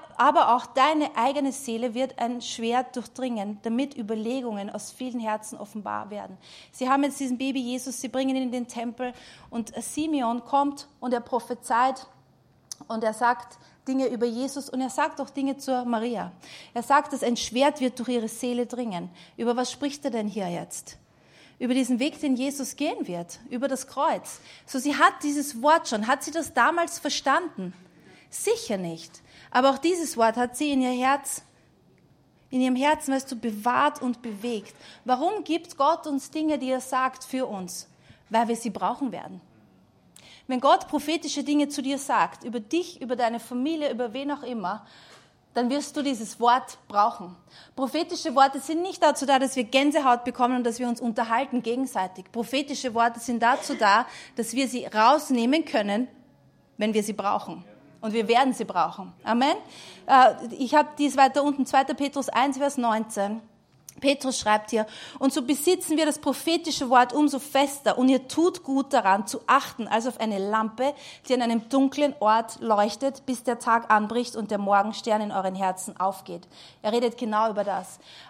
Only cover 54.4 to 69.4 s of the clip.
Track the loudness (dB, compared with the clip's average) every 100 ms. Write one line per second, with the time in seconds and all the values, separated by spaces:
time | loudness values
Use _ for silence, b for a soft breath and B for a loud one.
54.4 | -4 -2 -2 -2 -4 4 6 6 4 2
55.4 | 2 2 2 0 0 0 -2 -8 _ _
56.4 | _ _ _ -4 0 0 0 -2 0 -2
57.4 | -4 -14 -16 -20 -20 -10 -4 0 4 4
58.4 | 4 2 -2 0 0 -2 -16 -6 0 4
59.4 | 4 2 -4 B B B B 8 8 6
60.4 | -4 -4 2 4 2 2 0 6 4 4
61.4 | 0 0 2 2 2 0 -2 -2 -2 2
62.4 | 2 2 -2 0 0 0 -2 -4 -4 -4
63.4 | -12 _ _ _ -20 -2 0 2 0 -2
64.4 | 2 2 2 -2 -2 B B B 0 2
65.4 | 0 0 2 2 2 2 2 0 -2 -2
66.4 | 0 0 0 -4 4 6 6 4 2 2
67.4 | 0 2 2 0 0 4 4 4 2 2
68.4 | 2 2 -2 -2 2 2 4 2 0 -4